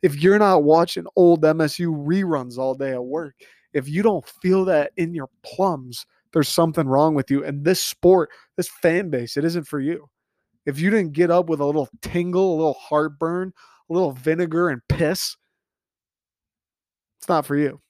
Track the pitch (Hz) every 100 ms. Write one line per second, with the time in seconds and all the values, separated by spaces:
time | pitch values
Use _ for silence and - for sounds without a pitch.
0 | 180 143 175 208 208 185 147 156 170 -
1 | 165 - 175 165 156 160 156 - 175 151
2 | 143 185 190 151 123 120 131 131 135 127
3 | 127 151 151 _ - _ _ 147 135 156
4 | 214 185 - - 180 190 190 160 147 -
5 | 170 170 135 _ - - 190 156 127 120
6 | - _ _ 165 143 - 165 156 139 135
7 | 156 151 127 139 139 143 143 139 - -
8 | 175 185 151 - _ - 175 - 170 170
9 | 190 135 120 - 160 170 147 147 135 165
10 | 151 _ _ _ _ _ - 139 175 220
11 | 170 143 175 170 170 156 143 151 135 -
12 | - 170 175 175 190 160 160 131 - 151
13 | 156 143 165 175 185 - _ _ _ 170
14 | 180 131 127 160 175 165 175 127 _ 143
15 | 156 185 - - _ _ _ _ _ _
16 | _ _ _ _ _ _ _ _ _ _
17 | _ _ - 160 143 143 143 143 _